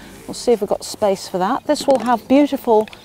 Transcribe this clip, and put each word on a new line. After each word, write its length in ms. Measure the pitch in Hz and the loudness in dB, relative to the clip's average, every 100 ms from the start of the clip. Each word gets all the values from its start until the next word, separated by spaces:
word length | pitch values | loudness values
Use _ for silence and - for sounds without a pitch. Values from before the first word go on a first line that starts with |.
| - - - | -20 -20 -16
We'll 60 | |
see 180 | - - | -6 0
if 100 | 226 | 0
we've 80 | 202 | 0
got 140 | - | -4
space 440 | - - 208 190 - | -6 -4 -2 -2 -4
for 100 | 185 | -4
that. 280 | 185 240 - | -2 -4 -2
This 180 | 294 - | -2 2
will 140 | 262 | 0
have 280 | 226 240 - | 2 -2 2
beautiful 600 | 269 294 277 - 214 214 - | 2 2 0 2 2 2 -8